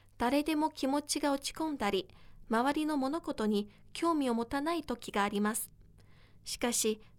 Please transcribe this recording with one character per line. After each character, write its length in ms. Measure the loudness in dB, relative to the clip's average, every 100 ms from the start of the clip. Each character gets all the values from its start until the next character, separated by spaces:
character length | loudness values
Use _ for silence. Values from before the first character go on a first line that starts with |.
| -14 -2
誰 260 | 2 2
で 140 | 2 2
も 140 | 0
気 160 | 0 0
持 160 | 0
ち 180 | 0 0
が 100 | 2
落 220 | 0 -2
ち 20 |
込 180 | -4 -4
ん 40 | -2
だ 140 | 0
り、 180 | 0 -2 -12 -20 -14 -2
周 240 | 0 2
り 140 | 2 0
の 100 | 0
物 240 | 0 -2
事 240 | -4 -2
に 240 | 2 2 -2 -10 -16
興 220 | -2 2
味 160 | 2 2
を 40 |
持 120 | 0 -2
た 160 | -2
な 100 | 0
い 100 | -2
時 300 | -2 -6 -2
が 120 | 0
あ 40 | 0
り 140 | 2
ま 120 | 0
す。 160 | -2 -6 -12 -20 -20 -20 -20 -20 -16 -10
し 120 | -2
か 140 | 0
し、 300 | 2 0 0 -6